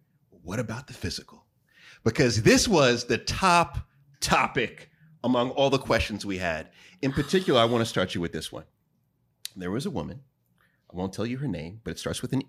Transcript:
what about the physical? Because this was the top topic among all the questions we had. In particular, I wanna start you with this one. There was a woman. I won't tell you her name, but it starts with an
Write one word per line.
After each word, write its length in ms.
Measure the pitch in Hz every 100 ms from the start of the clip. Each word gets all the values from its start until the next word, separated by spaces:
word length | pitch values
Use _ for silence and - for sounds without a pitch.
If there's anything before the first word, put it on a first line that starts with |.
| _ _ _ _
what 160 | 82 110
about 280 | 113 117 -
the 60 |
physical? 520 | 120 87 - - - _ _ _ _ - -
Because 400 | 226 - 127 110
this 240 | 110 254 247
was 380 | 175 131 120 -
the 120 | -
top 600 | - - 190 170 165 - - _ _ _
topic 720 | - 151 117 135 110 - - _ _ _
among 280 | 120 123 127
all 180 | 139 139
the 80 | 131
questions 480 | - 113 - 101 104
we 120 | 92
had. 320 | 87 78 - _ - _
In 100 | 135
particular, 480 | 143 139 185 185 127
I 40 | 117
wanna 200 | 120 117
start 280 | 95 92 92
you 40 |
with 120 | 85
this 180 | 80 -
one. 120 | - - _ _ _ _ _ _ _ - 95
There 160 | 90
was 140 | 110 185
a 60 |
woman. 300 | 110 73 - - _ _ _ _ _ _
I 60 | 85
won't 160 | 95
tell 120 | 98 117
you 120 | 127
her 100 | 143
name, 320 | 85 80 113
but 80 | 85
it 80 | 82
starts 220 | - 87
with 120 | -
an 80 | 127